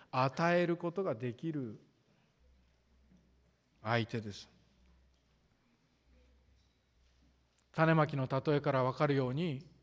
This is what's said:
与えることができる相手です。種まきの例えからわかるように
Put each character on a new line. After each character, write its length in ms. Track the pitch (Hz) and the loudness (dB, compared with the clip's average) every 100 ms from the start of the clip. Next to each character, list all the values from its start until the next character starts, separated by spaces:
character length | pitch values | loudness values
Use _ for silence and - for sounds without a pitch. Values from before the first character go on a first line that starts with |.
| - | -8
与 480 | 127 135 139 170 175 | 0 0 2 2 2
え 80 | 175 | 2
る 120 | 170 | -2
こ 160 | 170 | -4
と 100 | 165 | -4
が 100 | 190 | -4
で 200 | 123 123 | -4 -6
き 180 | 113 160 | -8 -8
る 260 | 147 123 101 - _ _ _ _ _ _ _ _ _ _ _ _ - _ _ _ _ _ _ | -6 -8 -10 -20 _ _ _ _ _ _ _ _ _ _ _ _ -20 _ _ _ _ _ _
相 240 | 107 117 110 | -2 0 0
手 140 | 117 | -6
で 100 | 104 | -8
す。 180 | 98 - _ _ _ _ _ _ _ _ _ _ _ _ _ _ _ _ _ _ _ _ _ _ _ _ _ _ _ _ _ _ _ _ | -12 -18 _ _ _ _ _ _ _ _ _ _ _ _ _ _ _ _ _ _ _ _ _ _ _ _ _ _ _ _ _ _ _ _
種 200 | - 160 | 2 4
ま 140 | 160 151 | 6 4
き 80 | 143 | 0
の 140 | 135 | -2
例 260 | 135 131 143 | -2 2 2
え 60 | |
か 100 | 143 | 2
ら 120 | 135 127 | 2 0
わ 80 | |
か 140 | 127 151 | 2 2
る 60 | |
よ 160 | 139 127 | 2 0
う 40 | |
に 320 | 131 175 127 - - | -2 -4 -4 -10 -20